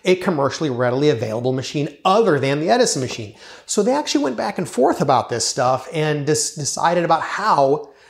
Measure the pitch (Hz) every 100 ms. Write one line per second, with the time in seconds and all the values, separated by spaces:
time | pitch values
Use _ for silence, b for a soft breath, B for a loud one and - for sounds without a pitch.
0 | 185 185 190 151 139 - 156 120 123 131
1 | 151 117 110 113 127 131 123 151 156 -
2 | 190 214 196 139 135 143 170 247 233 147
3 | 123 - 104 B B B - 214 202 285
4 | 302 294 277 226 214 - 165 247 262 -
5 | 143 123 - 117 - - 127 127 - 160
6 | 151 151 139 151 - 156 131 143 160 175
7 | 165 160 - - 214 156 135 147 B B